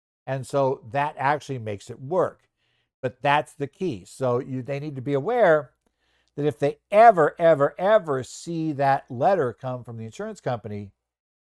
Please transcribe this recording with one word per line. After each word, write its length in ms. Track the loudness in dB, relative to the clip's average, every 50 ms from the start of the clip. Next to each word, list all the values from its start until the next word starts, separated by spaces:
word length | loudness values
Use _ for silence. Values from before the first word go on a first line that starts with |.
| _ _ _ _ _
And 200 | -8 -8 -8 -6
so 380 | -4 -2 0 0 0 0 -4 -8 -6
that 240 | -4 -4 -4 -4 -4 -2
actually 400 | -2 -2 -2 -2 -4 -8 -10 -8
makes 320 | -8 -8 -10 -10 -12 -16
it 100 | -16 -14
work. 480 | -8 -4 0 0 0 0 -2 _ _ _ _ _ _ _ _ _ _ _ _ _
But 200 | -8 -8 -8 _
that's 320 | 0 2 2 2 0 -2
the 140 | -8 -10 -10
key. 380 | -10 _ -8 -6 -6 -6 -8 -12
So 320 | -16 -10 -4 -2 -2 -2 -2
you, 240 | -4 -6 -10 -10
they 160 | -8 -8 -8 -8
need 160 | -8 -10 -10
to 80 | -10
be 120 | -6 -4 -4
aware 580 | -2 -2 0 2 4 4 6 4 4 2 -4 _ _ _ _ _ _ _ _ _ _ _ _ -6
that 100 | -4 -2
if 120 | -2 -2 0
they 200 | -2 -2 -2 -4 _ 2
ever, 440 | 6 8 8 8 8 6 4 2 2 2
ever, 360 | 4 4 4 4 2 0 0 0
ever 440 | 0 2 2 2 2 0 -4 -4
see 500 | -4 -8 -14 -16 -12 -10 -8 -6 -6 -4
that 320 | -2 0 0 2 0 0 -2 -6
letter 420 | -6 0 0 2 2 2 0 -2
come 320 | -4 _ -10 -10 -10 -10 -12
from 120 | -14 -14
the 80 | -14 -14
insurance 360 | -14 -12 -12 -12 -12 -12 -10
company, 500 | -8 -6 -6 -6 -8 -10 -10 -10 -12 -12 _ _ _ _ _ _ _ _ _ _